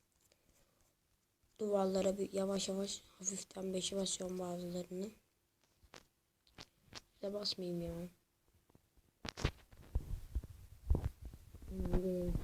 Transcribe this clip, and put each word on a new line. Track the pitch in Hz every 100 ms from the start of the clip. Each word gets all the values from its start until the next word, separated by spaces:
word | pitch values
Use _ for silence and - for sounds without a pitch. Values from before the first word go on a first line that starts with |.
| _ _ _ _ _ _ _ _ _ _ _ _ _ _ _ -
duvarlara | 214 202 190 190 190 196
bir | 190
yavaş | 196 190 196 196
yavaş | 190 202 -
hafiften | - - 185 190 - - 190
beşe | 185 180 196
basıyorum | 190 - 185 185
bazılarını. | 180 175 180 175 175 185 208 - _ _ _ _ _ _ _ - - _ _ _ _ - - _ - - - -
Bir |
de | 202
basmayayım | 202 208 - 180 175
ya. | 170 170 175 - _ _ _ _ _ - _ _ _ _ - - - - - - - - - - - - - - - - - - - - - - - - -
Hmm, | 190 180 180
gelin | 185 180 175 175